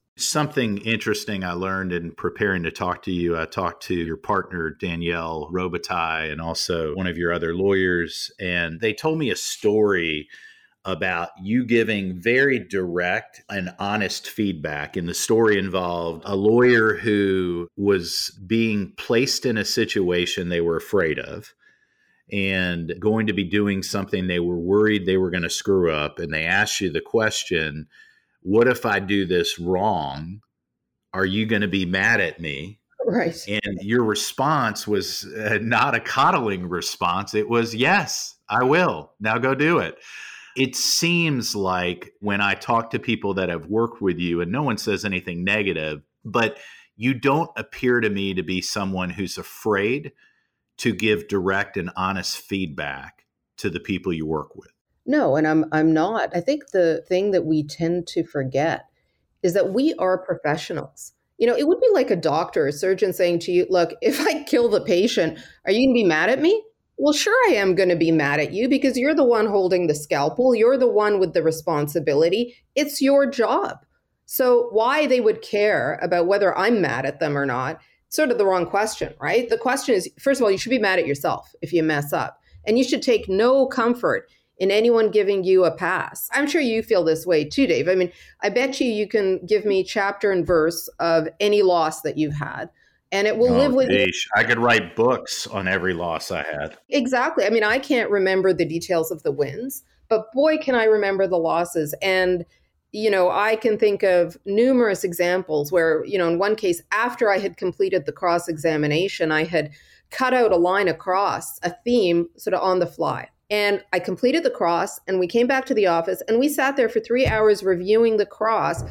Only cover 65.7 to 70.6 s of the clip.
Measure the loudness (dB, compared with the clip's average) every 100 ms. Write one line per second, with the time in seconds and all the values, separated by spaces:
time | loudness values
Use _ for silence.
65.7 | 2 4 4 4 2 2 2 2 2 -2
66.7 | _ _ -2 0 2 2 4 4 4 2
67.7 | 2 2 2 2 2 2 0 -2 -2 0
68.7 | 2 2 2 0 4 4 4 2 2 2
69.7 | 2 2 -2 -2 -2 0 2 2 4